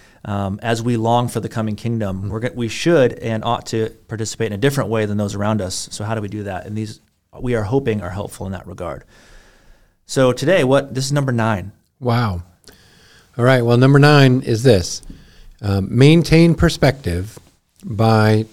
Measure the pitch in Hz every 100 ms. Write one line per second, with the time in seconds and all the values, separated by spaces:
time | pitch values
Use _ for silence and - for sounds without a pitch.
0 | _ _ - 101 98 101 117 113 117 117
1 | 113 120 120 117 110 117 110 104 117 117
2 | 101 95 101 107 123 123 113 - 165 165
3 | 123 - 117 110 113 120 - 113 110 -
4 | _ 110 107 - 113 101 135 139 101 110
5 | 107 104 101 101 104 107 92 - - -
6 | 107 113 101 104 101 90 90 107 107 -
7 | _ _ _ - 127 117 101 135 131 107
8 | 90 95 101 - 95 92 87 90 85 71
9 | - _ _ - _ _ _ _ _ _
10 | _ 143 127 123 139 185 131 139 139 135
11 | 135 143 135 120 113 101 95 - _ _
12 | 123 117 113 90 87 _ - _ _ _
13 | _ _ _ - 123 131 120 120 131 143
14 | 147 147 135 127 - 110 131 98 - -
15 | - - - - - - 101 98 95 120
16 | 139 165 147 160 170 156 170 - 143 -
17 | - 87 104 - _ _ _ _ 196 107
18 | 113 110 107 107 110